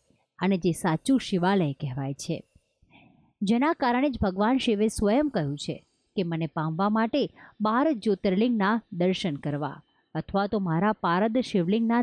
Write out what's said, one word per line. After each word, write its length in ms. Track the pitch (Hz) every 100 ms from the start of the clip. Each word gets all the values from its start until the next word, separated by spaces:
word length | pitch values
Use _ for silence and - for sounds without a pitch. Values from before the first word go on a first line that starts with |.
| _ _ _ -
અને 180 | 185 190
જે 160 | 180
સાચું 480 | 160 190 208 - 262
શિવાલય 560 | - 185 175 196 151 139
કહેવાય 340 | 139 127 139 139
છે, 140 | - 160 - _ _ _ _ - _ _ _ -
જેના 380 | 196 233 294 330
કારણે 260 | 254 247 285
જ 100 | 233
ભગવાન 360 | 202 185 214 262
શિવે 200 | 240 202 220
સ્વયં 420 | - 202 240 302
કહ્યું 240 | 214 143 147
છે 200 | - 135 _ _ _ -
કે 60 |
મને 240 | 170 160 165
પામવા 400 | 170 156 160 202
માટે 320 | 220 226 285 196 - - -
બાર 240 | 214 233 311 233
જ્યોતિર્લિંગના 800 | 220 190 202 185 247 226 190 226 -
દર્શન 460 | 175 180 185 185 143
કરવા 400 | 147 143 147 147 _ _ _
અથવા 320 | 160 - 196 202
તો 80 | 214
મારા 320 | 185 160 208 214
પારદ 400 | 180 175 226 247
શિવલિંગના 580 | - 190 170 220 226 233